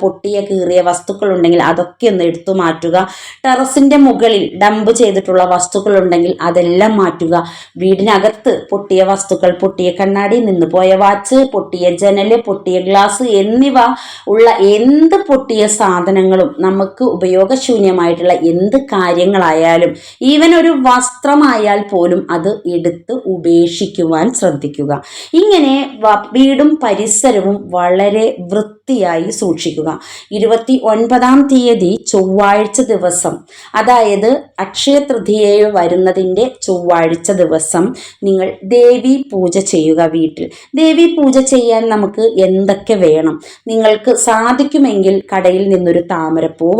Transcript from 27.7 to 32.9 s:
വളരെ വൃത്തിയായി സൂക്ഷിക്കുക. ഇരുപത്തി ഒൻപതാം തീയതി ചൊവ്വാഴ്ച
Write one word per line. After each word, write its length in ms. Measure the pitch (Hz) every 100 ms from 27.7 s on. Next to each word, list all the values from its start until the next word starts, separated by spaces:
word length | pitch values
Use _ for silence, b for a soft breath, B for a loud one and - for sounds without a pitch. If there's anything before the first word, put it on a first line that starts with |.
വളരെ 500 | 180 175 185 202 214 220 - 175
വൃത്തിയായി 760 | 208 208 - - 247 180 165 190 -
സൂക്ഷിക്കുക. 500 | 190 160 165 156 156 185 B B B 208
ഇരുപത്തി 360 | 220 226 226 262 220
ഒൻപതാം 460 | 214 226 254 254 269 277
തീയതി 420 | 262 240 220 180 214 -
ചൊവ്വാഴ്ച 680 | 202 185 190 202 208 208 - 247